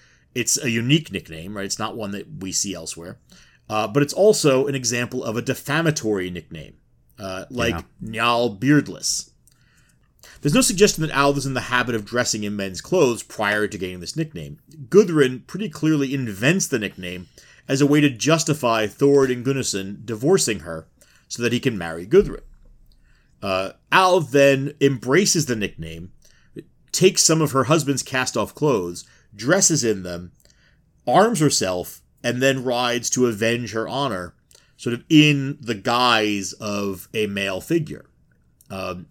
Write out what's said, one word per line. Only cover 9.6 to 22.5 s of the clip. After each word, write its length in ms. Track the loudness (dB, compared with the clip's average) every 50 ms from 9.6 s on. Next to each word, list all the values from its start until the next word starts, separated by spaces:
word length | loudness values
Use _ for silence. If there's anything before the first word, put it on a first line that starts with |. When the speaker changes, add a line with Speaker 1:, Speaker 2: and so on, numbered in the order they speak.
| _ _ _ _ _ _ _ _ _ _ _ _ -20 -20 -18 -4
Speaker 1:
There's 140 | -2 2 2
no 60 | 4
suggestion 400 | 2 2 4 4 4 4 4 0 -4
that 60 | -2 0
Alv 220 | 2 2 2 2
is 100 | 0 -2
in 80 | -4 -4
the 60 | -4
habit 340 | -4 0 0 0 0 0 -2
of 100 | -4 -4
dressing 400 | -2 -2 -2 0 0 -2 -2 -4
in 100 | -4 -4
men's 240 | -4 -4 -6 -6 -10
clothes 420 | -6 0 2 4 4 4 2 -2 -8
prior 440 | -14 -6 -2 0 0 2 0 0
to 100 | -2 -4
gaining 220 | -6 -6 -8 -8 -10
this 160 | -12 -8 -6
nickname. 440 | -6 -6 -6 -8 -12 -12 -12 -14 -18 _ _ -20 -20 -8
Gudrun 580 | 4 6 6 6 6 4 2 2 2 2 -6 -12
pretty 220 | -12 -10 -8 -8
clearly 460 | -8 -6 -2 0 0 2 2 0 -2 -2
invents 520 | -4 -4 -4 -4 0 0 2 2 2 -2
the 120 | -2 -2 -4
nickname 480 | -4 -4 -8 -10 -12 -12 -12 -12 -14 _ _ -20 -20 -20 -20 _ _
as 140 | -4 0 2
a 40 | 2
way 160 | 4 4 4
to 80 | 4 2
justify 760 | 2 0 2 2 2 2 2 -2 -2 0 2 0 2 2 0
Thord 420 | -2 0 2 4 6 6 6 4 4
and 160 | 0 -2 -2
Gunnarsson 580 | -2 -2 -2 -2 -4 -4 -4 -6 -6 -10 -12 -8
divorcing 560 | -10 -8 -2 2 2 4 4 2 0 -4 -4
her 260 | -6 -10 -12 -12 -12 _ _ _ _ _ _ _ _
so 160 | -14 -8 -4 -2
that 100 | 0 0
he 60 | 0
can 180 | 0 -2 -2
marry 300 | -2 -6 -6 -8 -8 -6
Gudrun. 340 | 2 2 2 2 2 -6 -12 -14 -20